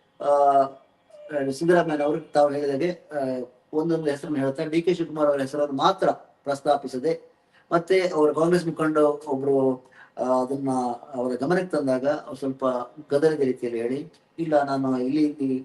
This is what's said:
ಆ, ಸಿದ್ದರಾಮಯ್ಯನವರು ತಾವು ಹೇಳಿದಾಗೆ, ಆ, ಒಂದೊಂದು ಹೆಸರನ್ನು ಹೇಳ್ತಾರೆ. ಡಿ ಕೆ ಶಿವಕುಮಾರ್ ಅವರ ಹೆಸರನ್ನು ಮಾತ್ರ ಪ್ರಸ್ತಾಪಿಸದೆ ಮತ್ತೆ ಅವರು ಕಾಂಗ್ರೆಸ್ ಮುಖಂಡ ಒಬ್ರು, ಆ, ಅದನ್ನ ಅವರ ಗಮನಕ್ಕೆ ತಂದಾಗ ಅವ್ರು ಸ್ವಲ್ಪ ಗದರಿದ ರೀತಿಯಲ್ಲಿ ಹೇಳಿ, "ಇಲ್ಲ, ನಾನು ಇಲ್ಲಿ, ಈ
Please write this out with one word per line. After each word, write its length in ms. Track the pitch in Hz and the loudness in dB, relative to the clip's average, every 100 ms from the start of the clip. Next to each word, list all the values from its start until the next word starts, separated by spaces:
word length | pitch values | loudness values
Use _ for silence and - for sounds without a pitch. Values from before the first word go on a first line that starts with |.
| _ - | _ -6
ಆ, 420 | 143 143 139 139 135 - _ _ _ - - 147 135 | 0 4 6 6 2 -2 _ _ _ -20 -8 -4 -4
ಸಿದ್ದರಾಮಯ್ಯನವರು 800 | 135 170 175 165 151 147 156 - | -2 2 4 2 0 0 -2 -2
ತಾವು 180 | 147 147 | 2 2
ಹೇಳಿದಾಗೆ, 420 | 135 143 139 175 | 2 -2 -2 -2
ಆ, 540 | 175 - 151 131 127 120 _ - | -4 -8 -6 -4 -4 -8 _ -6
ಒಂದೊಂದು 380 | 151 160 160 156 | -2 0 0 0
ಹೆಸರನ್ನು 280 | 139 175 151 | -4 -4 -2
ಹೇಳ್ತಾರೆ. 300 | 135 135 156 | -2 -2 0
ಡಿ 120 | 160 | 0
ಕೆ 120 | 170 | 2
ಶಿವಕುಮಾರ್ 340 | 175 160 151 147 | 0 -2 0 2
ಅವರ 140 | 143 | 2
ಹೆಸರನ್ನು 340 | 131 147 147 135 | 0 -2 -2 0
ಮಾತ್ರ 340 | 170 190 165 127 - _ | 0 2 0 -2 -6 _
ಪ್ರಸ್ತಾಪಿಸದೆ 880 | - 139 151 143 131 127 147 165 - _ _ _ - | -6 -4 0 0 0 -4 -2 -4 -8 _ _ _ -2
ಮತ್ತೆ 360 | 170 170 190 180 | -2 2 2 2
ಅವರು 280 | 156 151 143 | 2 2 4
ಕಾಂಗ್ರೆಸ್ 300 | 165 175 165 | 2 2 0
ಮುಖಂಡ 320 | 151 156 156 | -2 0 4
ಒಬ್ರು, 880 | 147 147 - 131 139 139 135 131 - - - - | 4 2 -4 -4 0 2 2 0 -6 -20 -18 -6
ಆ, 240 | 123 127 | 0 0
ಅದನ್ನ 280 | 127 139 135 127 123 120 - | 0 -4 -2 -2 -2 -6 -10
ಅವರ 200 | 123 127 | -6 -4
ಗಮನಕ್ಕೆ 440 | 123 139 180 185 151 | -2 0 0 0 -2
ತಂದಾಗ 300 | 135 127 135 | 0 0 0
ಅವ್ರು 280 | 147 - 131 | -2 -6 -8
ಸ್ವಲ್ಪ 300 | 135 131 131 123 127 - 147 | -8 -4 -2 -2 -6 -12 -2
ಗದರಿದ 280 | 143 156 151 | 2 2 2
ರೀತಿಯಲ್ಲಿ 420 | 135 123 120 117 | 0 -2 -4 -4
ಹೇಳಿ, 320 | 117 135 160 _ _ - | -4 -4 -8 _ _ -12
"ಇಲ್ಲ, 240 | 165 151 | 0 0
ನಾನು 380 | 139 139 135 127 | 2 -2 -2 -2
ಇಲ್ಲಿ, 220 | 127 151 | 0 0
ಈ 400 | 151 143 135 131 | 0 0 -4 -4